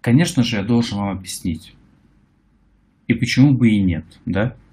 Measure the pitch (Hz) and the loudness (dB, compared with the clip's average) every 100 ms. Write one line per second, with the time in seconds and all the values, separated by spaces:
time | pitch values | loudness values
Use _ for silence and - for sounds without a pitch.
0 | - 123 170 135 117 107 98 120 117 101 | 4 2 2 0 -2 -2 0 0 0 -4
1 | 101 95 95 - 92 82 - - _ _ | -6 -6 -10 -8 -6 -8 -10 -20 _ _
2 | _ _ _ _ _ _ _ _ _ _ | _ _ _ _ _ _ _ _ _ _
3 | - 123 - - 139 127 117 104 95 80 | -6 -4 -2 4 4 6 2 2 0 -2
4 | - - - 95 117 - - | -8 -16 -6 -4 -4 -6 -20